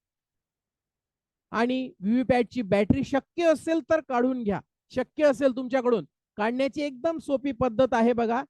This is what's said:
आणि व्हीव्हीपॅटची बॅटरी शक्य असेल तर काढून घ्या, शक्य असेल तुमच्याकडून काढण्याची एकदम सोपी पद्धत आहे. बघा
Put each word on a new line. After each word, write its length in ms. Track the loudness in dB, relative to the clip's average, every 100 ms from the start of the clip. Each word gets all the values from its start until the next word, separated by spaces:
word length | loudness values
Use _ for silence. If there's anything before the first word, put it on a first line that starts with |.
| _ _ _ _ _ _ _ _ _ _ _ _ _ _ _
आणि 400 | -2 -2 -2 -6 -6
व्हीव्हीपॅटची 640 | -2 0 2 2 0 -4
बॅटरी 420 | 0 2 4 2
शक्य 400 | 0 -2 -4 0
असेल 360 | 2 2 0 -2 0
तर 100 | -2
काढून 420 | 0 0 0 0
घ्या, 180 | -2 -4 -6 _ _
शक्य 340 | -6 -6 2
असेल 320 | 2 4 0 0
तुमच्याकडून 480 | -2 -2 2 0 -2 _ _ -4
काढण्याची 460 | -2 -2 -2 -2
एकदम 360 | -6 -4 -4 -4
सोपी 340 | -4 -2 -2
पद्धत 360 | -2 -2 2 2
आहे. 200 | 2 2
बघा 300 | 2 -2 -2